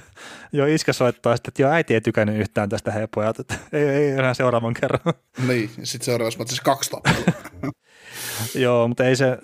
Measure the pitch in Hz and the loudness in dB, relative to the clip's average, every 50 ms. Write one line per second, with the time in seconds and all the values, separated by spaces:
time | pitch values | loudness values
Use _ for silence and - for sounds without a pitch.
0 | - _ _ - - - - - - - - 143 139 147 156 156 - - 127 - | -4 _ _ -20 -20 -20 -20 -20 -16 -6 0 2 2 4 2 2 2 0 0 2
1 | 135 123 120 - - 120 117 120 - - - - 139 135 156 170 160 - 117 113 | 2 0 0 0 0 0 0 0 -2 -8 -2 2 2 4 4 2 2 2 2 2
2 | 110 117 110 - 107 107 107 107 104 101 - 113 104 101 107 104 - 101 101 107 | 2 2 2 2 2 2 2 0 -2 -2 0 -2 -2 -2 -2 -4 -4 -4 -4 -4
3 | 110 107 - 110 104 107 110 - 123 - - - - - - 151 147 143 135 143 | -6 -4 -4 -2 -2 -2 -2 -4 -6 -8 -10 -10 -10 -6 -2 0 0 2 2 2
4 | 147 143 135 135 131 131 123 - 135 123 120 117 117 113 117 - - 131 - 131 | 2 2 2 2 0 0 0 2 2 2 2 2 0 0 -2 -2 -2 -2 -2 -2
5 | - 170 - - _ _ _ - 127 127 127 120 107 104 - - - - - 123 | -2 -2 -4 -4 _ _ _ -4 -2 0 0 0 -2 -4 -6 -12 -10 -10 -10 -6
6 | 120 - 123 120 117 113 113 - 110 120 127 127 - 151 135 - - - - - | -4 -4 -2 0 -2 -2 -4 -4 -6 -6 -6 -2 0 0 0 0 -2 -6 -8 -4
7 | - 147 - - - - - - - - - - - 135 - - _ _ _ - | 0 0 0 2 2 0 -2 -2 -6 -16 -16 -10 -8 -8 -8 -10 _ _ _ -20
8 | - - - - - - - - 110 117 - - 131 123 123 120 117 117 120 - | -20 -18 -16 -12 -12 -10 -8 -8 -8 -6 -2 0 2 2 4 4 2 2 2 2
9 | 127 127 127 120 135 131 127 113 | 2 2 4 4 4 2 2 0